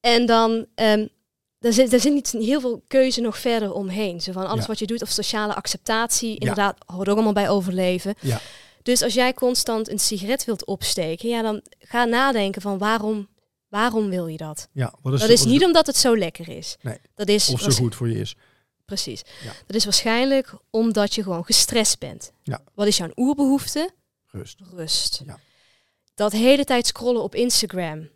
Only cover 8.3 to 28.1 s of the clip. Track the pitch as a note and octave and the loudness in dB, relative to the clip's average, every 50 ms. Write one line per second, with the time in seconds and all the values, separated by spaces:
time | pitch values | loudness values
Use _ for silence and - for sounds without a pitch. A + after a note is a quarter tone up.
8.3 | A#2+ G#2 - - - - - - _ _ _ - B3 B3 - B3 A3 B3 B3 B3+ | -2 -2 -4 -12 -20 -20 -20 -20 _ _ _ 0 0 2 2 0 2 2 2 2
9.3 | B3+ - - B3 B3+ B3 - - A3+ A3 F#3+ - - G#3 - - G#3+ G3 F#3 G3+ | 2 0 0 0 0 0 -2 -2 -2 -2 -4 -4 -4 -2 -2 -2 -2 -4 -4 -4
10.3 | B3 C#4 - - A3+ F3+ - - G3 - - - - - F3 D#3 E3 F3 - A#3 | -4 -4 -2 -4 -6 -6 -4 -6 -6 -6 -4 -4 -2 -2 -2 -4 -4 -6 -4 -4
11.3 | A#3+ A#3 A3+ A3 G#3+ G#3+ - - - _ _ - - A#3+ A#3+ A#3 A#3 A#3+ C4+ C#4 | -2 -2 -2 -2 -4 -6 -8 -16 -20 _ _ -6 -2 0 0 2 2 2 2 2
12.3 | C4+ A3+ G3+ G3 G3 G3+ F#3 G3+ G3 F#3+ G3 G#3 A3 A3+ G#3 G#3+ A3 G#3+ G3 - | 2 2 0 -2 -4 -6 -6 -6 -4 -2 0 0 0 0 0 -2 -4 -4 -6 -12
13.3 | _ _ _ _ _ _ _ _ - G3+ A3 B3 A3 A3+ G#3+ G3+ F#3 F3+ F3 E3 | _ _ _ _ _ _ _ _ -4 -2 -2 0 0 0 0 0 -2 -4 -4 -6
14.3 | D#3+ D#3 D#3+ D#3 D3+ - - - _ C#3 B2+ - - - _ C3 C3 C3+ G#3+ A3 | -8 -10 -10 -12 -12 -14 -16 -14 _ -4 -4 -4 -6 -8 _ -2 0 2 6 6
15.3 | A3+ - - A3+ B3 C#4+ F#4 F4+ E4 E4 D#4 D4+ C4+ - - C4 A#3 A3+ F#3+ E3 | 6 6 8 4 6 6 6 6 6 4 4 2 2 2 2 4 4 2 0 -4
16.3 | - - E3 E3 - D#3+ E3 - - _ _ B2 A2 - _ _ _ _ G#2 - | -6 -10 -16 -14 -14 -12 -12 -14 -14 _ _ -10 -10 -10 _ _ _ _ 0 2
17.3 | G#2 G#3+ - - B2+ A#2+ - - C3 A2+ B2+ A#2 A2 - B2 A#2 A2+ G#2+ G2+ G#2+ | 2 2 2 2 0 0 2 2 2 2 2 -2 -2 -2 -4 -4 -2 -4 -6 -8
18.3 | - _ _ _ _ _ _ _ _ _ _ _ G3+ F#3+ - - A#2 - - - | -10 _ _ _ _ _ _ _ _ _ _ _ -8 -8 -8 -8 -10 -14 -16 -20
19.3 | - - - A2+ - - - _ G3 A3 G#3 G3+ F#3 - - A#3 A3 A#3 B3+ C4+ | -20 -16 -16 -16 -16 -16 -16 _ -2 -2 -2 0 0 0 0 0 0 2 2 2
20.3 | C4+ C4+ C4 - - - _ _ - A3+ A3+ A#3 G#3+ G#3+ G3+ G#3 - - G#3 G3 | 2 0 0 -2 -10 -20 _ _ -2 0 0 2 2 2 0 0 0 -4 -4 -4
21.3 | F3+ E3+ F3 - A3 - - - - A#3+ G#3+ - - - - - - - - - | -4 -6 -4 0 2 2 2 2 2 0 2 2 0 -2 -6 -14 -12 -14 -18 -20
22.3 | _ _ _ - C3+ - _ _ _ - G#3 G#3 G#3 - F3+ E3 - - B3 C4+ | _ _ _ -10 -10 -10 _ _ _ -2 0 2 2 0 -2 -4 -4 -2 0 0
23.3 | D4 C#4+ C#4+ C4+ C4+ C#4 - - - D4+ D#4+ F#4 G4 _ _ _ _ _ _ _ | 2 2 2 2 2 0 0 -4 -4 -4 -4 -4 _ _ _ _ _ _ _ _
24.3 | _ - - - - _ F#3+ F3+ F3+ F3+ E3 D#3 - - - - - - C#3 C#3 | _ -16 -14 -14 -18 _ -20 -20 -14 -12 -8 -4 -2 -2 -2 -2 -4 -6 -10 -12
25.3 | C#3+ - _ _ _ _ _ _ _ _ _ _ _ _ _ _ _ - G#3 G#3 | -18 -20 _ _ _ _ _ _ _ _ _ _ _ _ _ _ _ -2 -2 0
26.3 | G3 G#3+ A3+ B3+ C#4 C#4+ C#4 - C4+ A#3+ A#3+ - - - A#3 B3 B3 A#3 G3+ C#3+ | 2 4 6 6 6 6 4 2 0 0 2 0 -4 -2 -2 0 0 0 -2 -4
27.3 | - - A#3+ B3 A#3 - - - - F#3 F3+ E3 D#3 D#3 D#3 D3 | -2 -2 0 2 2 0 0 0 -4 -4 -4 -4 -6 -8 -12 -16